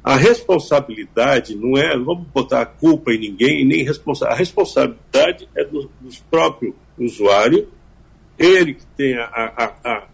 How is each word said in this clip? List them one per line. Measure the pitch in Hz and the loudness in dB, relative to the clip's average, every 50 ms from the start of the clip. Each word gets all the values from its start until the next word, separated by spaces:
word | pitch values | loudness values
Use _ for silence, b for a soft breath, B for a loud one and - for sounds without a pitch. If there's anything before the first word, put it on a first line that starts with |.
| - | -4
A | 135 135 | -2 0
responsabilidade | 131 175 226 240 233 - - 185 151 - - 147 143 - - 113 107 98 - _ 110 123 139 139 120 - - 107 | 4 4 4 4 2 0 0 0 0 0 0 0 0 0 -4 -10 -14 -14 -6 _ 0 0 2 2 0 -2 -4 -8
não | 104 113 127 131 | -6 -2 0 0
é, | 139 151 165 147 | 2 0 0 -2
vamos | 123 123 151 180 175 170 | -4 -4 -4 -6 -6 -8
botar | - - 135 131 - 131 123 | -6 -4 -4 -2 -2 -2 -2
a | 117 | -2
culpa | - - - 156 165 156 156 - 123 | -4 -4 0 2 2 2 2 0 -2
em | 117 110 | -2 -2
ninguém, | 113 101 98 92 120 139 151 143 135 | -4 -8 -2 0 0 0 2 2 2
nem | 135 165 165 131 | 2 2 0 -2
responsa-, | - - - - 151 123 - 123 | -4 -6 -6 -6 -8 -6 -4 -4
a | 120 117 | -2 -2
responsabilidade | 127 185 - - 208 185 - - 135 - 123 117 - _ _ - - 156 175 175 - - - - | -2 -4 -2 -2 -2 -2 0 0 0 -2 -2 -4 -10 _ _ 0 0 2 0 -2 -6 -14 -10 -8
é | 147 143 | -6 -6
do, | 143 151 143 139 - - - | -6 -8 -10 -10 -12 -16 -20
dos | 127 127 123 - | -20 -20 -20 -20
próprios | - _ 160 165 165 165 165 - 120 - - _ _ _ _ | -6 _ 0 0 0 0 -2 -6 -8 -10 -10 _ _ _ _
usuários, | - 120 117 - 104 101 101 98 101 110 123 165 208 415 - - - - - _ - _ _ _ _ - _ _ | -6 -6 -6 -2 0 2 4 4 4 4 4 2 2 0 -2 -10 -20 -20 -20 _ -20 _ _ _ _ -20 _ _
ele | - 160 180 190 185 175 147 131 | 2 4 4 6 4 4 0 -2
que | - - - - | -8 -16 -14 -6
tem | - 139 131 127 | -4 -2 -2 -2
a, | 120 117 | -2 -6
a, | - 120 117 113 113 - 120 113 | -6 -6 -6 -6 -6 -4 -4 -6
a, | 104 - - - | -6 -6 -8 -8
a, | 127 113 104 - - | -6 -6 -6 -8 -10